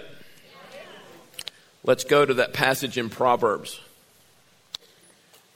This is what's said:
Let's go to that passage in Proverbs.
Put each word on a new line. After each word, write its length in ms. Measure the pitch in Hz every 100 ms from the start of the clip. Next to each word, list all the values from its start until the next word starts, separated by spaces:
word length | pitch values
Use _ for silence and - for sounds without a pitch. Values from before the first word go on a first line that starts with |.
| - - - - - - - - - - - - - - - - _ _
Let's 200 | - 127
go 200 | - 147
to 120 | 139 123
that 180 | 123
passage 440 | - 131 135 135 123
in 120 | 117
Proverbs. 720 | - 127 120 117 98 - - - _ _ _ _ _ _ _ _ - _ _ _ _ _ - _